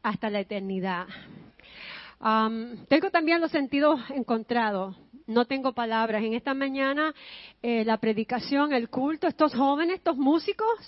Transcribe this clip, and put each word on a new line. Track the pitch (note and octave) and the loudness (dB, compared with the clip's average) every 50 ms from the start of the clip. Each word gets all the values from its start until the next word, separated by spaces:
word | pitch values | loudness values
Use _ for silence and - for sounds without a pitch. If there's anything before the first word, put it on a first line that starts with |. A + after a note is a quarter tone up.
hasta | - G#3+ G#3 - - A3 | -4 -4 -4 -4 -6 -4
la | G#3 G#3 | -4 -4
eternidad. | G3 _ G#3+ G3+ G3 F#3+ F#3+ F#3+ F#3 F#3+ F3+ F3 F#3 F#3 - - - - - - - - _ - - - - - - - - - - - - _ | -4 _ -6 -8 -6 -4 -4 -4 -2 -2 -4 -4 -6 -10 -14 -18 -18 -20 -20 -20 -20 -20 _ -20 -20 -20 -20 -18 -18 -16 -16 -16 -18 -20 -18 _
Am, | - A3 A3 A3 A3 A3 A3+ A3+ A3+ A#3+ A#3+ - - _ | 0 2 2 4 2 2 0 -4 -6 -8 -12 -16 0 _
tengo | A#3 D#4+ F#4 G4 | 4 4 4 4
también | - E4+ D#4+ D#4 E4 E4+ | 2 2 4 4 2 2
los | E4 D#4 | 2 0
sentidos | - D#4 C#4 A#3+ - C#4 D4 D4+ D#4+ C4 A3 - | 0 -2 -2 0 2 4 4 4 4 2 -2 -6
encontrados. | C4+ C4+ A#3 - A#3+ A3+ A3 - A#3 A#3+ A3+ G#3+ G3+ F#3 F#3+ G3 F#3 - - _ - - - | -6 -6 -2 0 -2 -2 0 0 0 2 2 2 0 -2 -4 -4 -8 -16 -20 _ -20 -18 -10
No | - A3 A#3+ B3 | 0 2 2 2
tengo | _ C4+ C4+ B3+ C4 | _ -2 -2 -2 -2
palabras. | B3 B3 A#3 A3+ A3+ A3+ A3+ A3+ G#3+ G#3+ | -2 -2 -2 0 0 0 0 2 0 0
En | A3 A3 A3 | 0 0 -2
esta | A#3+ A#3 C#4 | -2 -2 -2
mañana, | C4+ C4+ C#4 C4+ C4+ C4+ C4+ C4+ C#4 D4 D#4 D#4 D4 - - - - - - - - _ | -2 -2 -2 -2 -2 0 0 0 2 0 0 -2 -2 -6 -18 -18 -18 -18 -18 -20 -16 _
eh, | - A#3+ A#3 A3+ A3 | -2 0 0 0 2
la | A3+ A3 A3 | 2 0 2
predicación, | - A3 A3 G#3 A3 - B3 A3+ - - C#4 C#4 D4 D4+ | 2 0 0 0 -2 -2 -4 -4 -2 0 0 2 2 2
el | C#4+ B3 A#3 - | 2 0 -2 -2
culto, | - B3+ C4 D4 D#4+ D4+ - E4 | -2 -2 -2 -2 -2 0 -2 -2
estos | - - D#4 D4 - | 2 4 2 2 4
jóvenes, | A#3 C#4 C#4 C#4 C#4+ E4+ E4 F#4 - | 2 2 2 4 2 0 0 -2 0
estos | _ F4 D4+ | _ -2 0
músicos | B3 C#4+ C4 D#4 E4 - - G4+ - G#4+ A4+ A#4 - - | 2 4 4 4 4 2 -2 -2 0 0 0 0 -2 -6